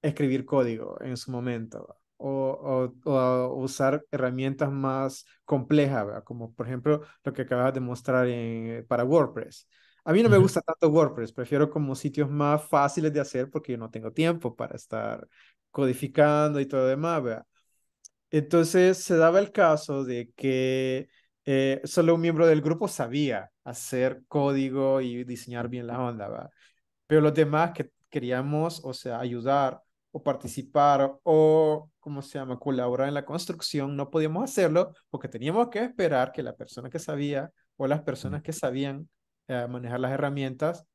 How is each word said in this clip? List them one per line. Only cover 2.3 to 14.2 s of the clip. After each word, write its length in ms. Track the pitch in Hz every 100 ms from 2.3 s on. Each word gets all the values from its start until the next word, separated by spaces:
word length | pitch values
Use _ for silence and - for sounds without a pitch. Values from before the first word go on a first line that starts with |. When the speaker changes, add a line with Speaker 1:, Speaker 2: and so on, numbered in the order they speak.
| 135 135 135 143 131 127 127
Speaker 1:
o, 60 | -
o 440 | 135 127 127 127 131
usar 480 | 131 - 135 147 -
herramientas 580 | 135 127 127 135 135 139
más 560 | 139 135 131 135 135 - _
complejas, 640 | - 143 131 151 139 131 101
¿va? 160 | 104
Como 300 | - 120 117
por 120 | 117 117
ejemplo 340 | 127 135 147 151 _
lo 80 | -
que 100 | 139
acabas 320 | 131 123 127
de 60 | 131
mostrar 480 | 123 120 - 127 123
en, 580 | 120 117 113 113 117 117
para 180 | 120
WordPress. 640 | 123 165 135 - - - _ _ _ _
A 80 | -
mí 100 | 175
no 60 | 233
me 100 | 196
Speaker 2:
Ujú. 0 |
Speaker 1:
gusta 220 | 190 -
tanto 260 | - 160 165
WordPress, 420 | 151 151 - 113
prefiero 380 | - 120 147 147
como 240 | 156 143 131
sitios 340 | 151 131 143
más 340 | 147 143 151 151
fáciles 440 | 156 143 143 156
de 80 | 147
hacer 300 | 139 127 131
porque 220 | 151 -
yo 60 | 120
no 120 | 113
tengo 220 | 113 113
tiempo 420 | 113